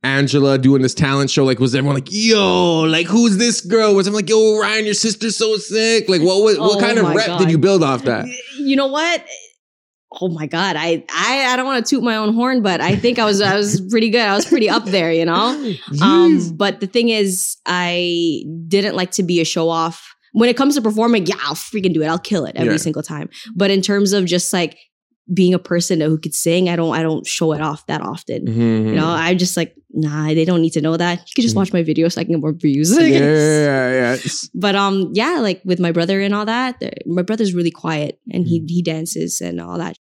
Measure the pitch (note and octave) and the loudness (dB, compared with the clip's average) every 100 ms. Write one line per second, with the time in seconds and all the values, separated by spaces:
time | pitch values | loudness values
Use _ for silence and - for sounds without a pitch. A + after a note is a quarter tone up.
0 | C3 C3+ C#3 C#3 C#3 C3+ C3 C#3 C3 - | 0 0 2 2 4 4 4 4 2 0
1 | D3 C#3 C#3 - C3+ B2 B2+ C3 C#3 C#3 | 0 0 0 2 2 2 0 0 0 -2
2 | C3+ G3+ A3+ A3 F#3+ F3+ F3 E3 D#3+ D#3+ | -4 -2 2 4 4 2 2 2 2 0
3 | E3+ G#3+ A#3 G3 A#3+ A3+ F3 A3+ G#3+ G3 | 2 2 4 4 0 -2 0 2 4 4
4 | F#3+ G#3 G#3 A3 A3 G#3+ G3+ G#3+ G#3+ G3+ | 2 -2 0 4 4 2 0 -2 -2 -2
5 | A3 G3+ A3+ - A3 G#3+ - G#3+ A3 A3+ | -2 -2 -6 -2 -2 -2 -2 -2 2 0
6 | G#3 F3+ E3 F#3+ G#3+ F3+ F3+ G3+ A#3 A3+ | 2 2 4 4 4 4 2 2 2 2
7 | F3+ F3 A3 F3 F3 E3 F#3 G3 D3+ B2+ | 2 2 0 0 2 4 4 4 2 0
8 | C3+ A2+ - B3 - C4+ C#4 C4+ C4+ C#4+ | -2 -4 -6 -12 -16 -8 -2 0 0 -2
9 | E4 E4+ - - _ _ _ _ _ _ | -2 -4 -6 -20 _ _ _ _ _ _
10 | _ - F3+ D#3+ D3+ E3 G3 D#3+ E3 E3 | _ -8 -6 -6 -6 -2 -2 -2 -2 -4
11 | - D#3+ G3+ C4 C4 B3 B3+ C4 A3+ C4+ | -4 -2 0 0 0 -2 -2 -2 -2 -2
12 | A#3+ A3 G#3+ A3+ B3 C4 G3+ E3+ D#3+ G#3 | 0 -2 0 0 0 0 0 0 0 0
13 | A#3+ A#3+ G#3+ G3 G3+ G3 G3+ G#3 F#3 A3+ | 0 2 0 2 2 0 0 -2 0 0
14 | A3+ A3+ G#3+ G3+ - D4+ G#3+ A3 A3 F#3+ | 2 2 2 0 0 2 2 0 0 0
15 | E3 E3 E3 E3+ A3+ D4 C4 E3 - C#3+ | 2 2 2 2 0 -2 -6 -8 -6 0
16 | F#3 E4 F3 D4+ E3+ D#3+ G3+ F#3+ G3 A#3+ | 4 6 6 4 0 -2 -2 -2 -2 0
17 | A#3 A3 G3 F#3 - - - F3+ F3 F3 | 2 2 0 -2 -6 -8 -4 -2 -2 -2
18 | F3 E3+ E3+ C#3+ D3 E3 E3 G3 G3+ F#3 | -2 0 -2 -2 -8 -12 -2 0 0 -2
19 | F3+ - F3+ E3+ D#3+ - E3 E3 E3 E3+ | -4 -2 0 0 0 0 0 0 -2 -6
20 | - - _ G#3+ A#3+ B3 C#4 C#4+ A3 G#3+ | -20 -20 _ 0 2 2 2 2 0 0
21 | A#3 A3+ E3 G#3 C#3+ D#3 - A3 F#3 D#3+ | 2 2 0 -4 -6 -8 -8 -2 -2 0
22 | D#3 E3+ - F#3+ - - D#3+ D#3+ E3+ D3+ | -2 -4 -2 -4 -4 -2 -2 0 -2 -6
23 | D#3 D3+ D3+ - A3+ A3 G3 G3 F#3 G3+ | -8 -10 -12 -16 -14 -2 0 2 0 0
24 | G3+ G3+ F3+ F3+ - F#3 E3+ - _ _ | 2 2 0 0 0 -2 -4 -6 _ _
25 | _ _ - F#3 F3+ F3+ - F3 E3+ E3+ | _ _ -6 2 2 2 0 -4 0 0
26 | D#3 D#3 D#3 - E3+ F3 F#3 E3+ E3 D3+ | 0 0 -4 -4 0 0 0 0 -2 0
27 | D#3+ D#3+ - - D#3+ D3+ D#3 D3+ - D3+ | -2 -2 -6 -2 -2 -2 -4 -8 -8 -6
28 | - E3+ - - B2 A2+ A#2 A2 A2 B2+ | -6 -10 -8 -6 -4 0 2 2 0 0
29 | D#3+ E3+ E3 F3+ F3+ - E3 _ _ - | 0 0 0 0 0 -2 -6 _ _ -4
30 | D#3 D3 D#3 D#3 D#3+ F3 E3 E3 D#3 E3 | -4 -2 0 2 2 2 2 0 -2 0
31 | F3 F3 - - A#3 G#3+ F#3 F3+ D#3+ D#3 | -2 -4 -4 0 0 0 0 0 0 2
32 | E3 - E3 E3+ D#3 D#3+ D3 C#3 D#3+ C4+ | 0 0 -2 -2 -2 0 0 2 2 4
33 | E4 C3+ C#3+ D#3 D3+ D3+ D3 C3+ B2+ C3 | 4 4 4 4 4 4 2 2 0 0
34 | A#2+ B2+ B2 - - F3+ G3+ G3 G3 G3 | 0 -2 -4 -8 -10 -4 -2 0 0 0
35 | F3 F3+ B3+ F4 A3 F3+ F#3+ F3 F3 E3+ | -2 -2 -2 0 -2 -2 -2 0 0 0
36 | E3+ G3 G3 G3+ G#3 A#3 B3+ B3 - - | 0 0 0 -2 -2 -4 -4 -6 -10 -10
37 | - F3 F3+ A3 G#3 F3 E3+ - E3 D#3 | -6 -4 -2 -2 0 0 -2 -4 -4 -4
38 | D3 - - - E3+ E3 D#3+ E3+ E3+ D#3+ | -4 -8 -8 -4 0 -2 -2 -4 -2 -4
39 | E3+ E3 - - F2 - E2+ F3 E3 - | -6 -6 -6 -6 -8 -8 -8 -8 -8 -12